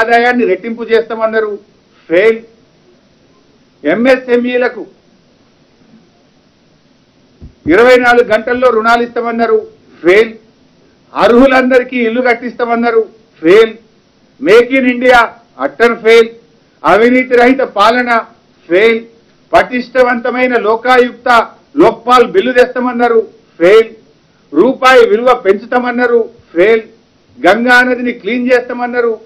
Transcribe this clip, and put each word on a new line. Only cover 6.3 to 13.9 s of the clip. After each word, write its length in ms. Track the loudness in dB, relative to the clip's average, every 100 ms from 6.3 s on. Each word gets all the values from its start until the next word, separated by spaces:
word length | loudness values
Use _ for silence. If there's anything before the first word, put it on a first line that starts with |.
| _ _ _ _ _ _ _ _ _ _ _ -20 _ -2
ఇరవై 200 | 2 4 4
నాలుగు 220 | 4 2 2
గంటల్లో 360 | -2 -2 -2 -2 0
రుణాలు 260 | 0 -2 -2
ఇస్తామన్నారు, 520 | -6 -6 -4 -2 -2 -4 _ _ -4
fail. 300 | 2 2 0 -6 _ _ _ _ _ _ _
అర్హులందరికీ 840 | -2 2 4 2 2 0 0 0 -4 -4
ఇల్లు 120 | -2 -2
కట్టిస్తామన్నారు, 760 | -4 -6 -8 -4 -2 0 -2 -4 -10 _ _
fail. 300 | 2 4 2 -4 _